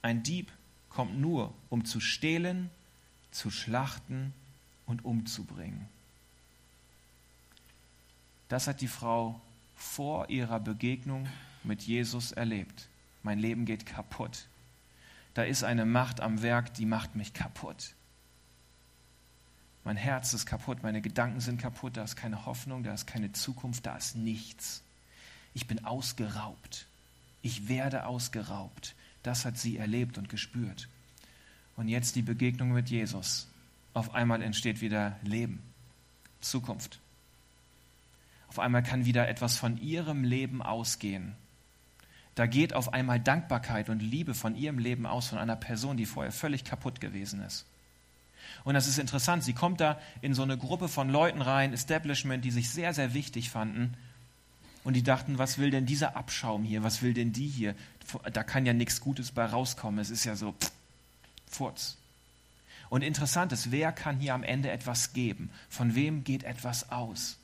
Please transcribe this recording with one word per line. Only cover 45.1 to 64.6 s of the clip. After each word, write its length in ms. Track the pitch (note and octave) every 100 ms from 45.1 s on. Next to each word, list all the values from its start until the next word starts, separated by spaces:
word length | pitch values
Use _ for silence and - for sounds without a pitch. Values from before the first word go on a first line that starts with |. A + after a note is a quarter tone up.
| B2 B2
von 100 | A2
einer 180 | A2+ A2+
Person, 400 | - A2+ C3+ C3
die 100 | G#2+
vorher 260 | - C#2
völlig 320 | - D#3 C3+
kaputt 360 | - - B2+ B2
gewesen 420 | G#2+ G2 G2+ G2+
ist. 240 | G2 - - - - - - - - - - -
Und 100 | C3+
das 120 | C#3 C3+
ist 120 | C3+
interessant, 440 | C3 C#3 D3+ F3
sie 100 | B2
kommt 280 | B2 F3 F3
da 200 | D#3 D3+ - -
in 120 | C#3
so 80 | C3
eine 140 | C3+ C3
Gruppe 320 | C3 F3+ F3+
von 200 | D3 C3+
Leuten 340 | C#3+ E3+ C3+
rein, 300 | C3 C3+ C3+
Establishment, 720 | A#2+ - D#3+ D#3 C#3 C#3 B2+
die 60 | B2+
sich 200 | A#2+ A#2+
sehr, 240 | D#3+ E3+
sehr 200 | D3+ C3
wichtig 360 | A#2+ - A#2 A#2+
fanden. 440 | A2+ A2 A2+ A#2+ B2 - - - - - - - -
Und 100 | C3+
die 80 | B2+
dachten, 360 | B2+ C3 - C3
„Was 200 | C3+ C3+
will 120 | C#3
denn 140 | C3+
dieser 320 | B2+ C#3+ D3+ -
Abschaum 460 | A2+ - A#2+ G#2+
hier? 200 | A2 G#2+
Was 200 | A2 G#2+
will 100 | B2+
denn 200 | A#2 A#2
die 160 | A2+ C#3+
hier? 260 | C3+ G#2+ G2+ - - - - -
Da 120 | A2+
kann 200 | - C3+
ja 80 | B2+
nichts 280 | A#2 A#2+ -
Gutes 320 | C#3 C3+ A#2+
bei 120 | -
rauskommen. 540 | A2+ A#2 B2+ - A2+ G#2
Es 120 | G#2
ist 140 | A2+
ja 120 | B2 G#2
so, 160 | G#2
pff, 180 | - - - - - - - - - -
Furz.“ 460 | - B2+ - - - - - - - - - - - -
Und 140 | B2+
interessant 500 | C#3 C#3+ D3 F3 F3+
ist, 200 | A#2+ A#2+
wer 180 | C3+ D#3+
kann 300 | E3 D3+ C3+
hier 140 | C#3
am 100 | B2+
Ende 260 | - C3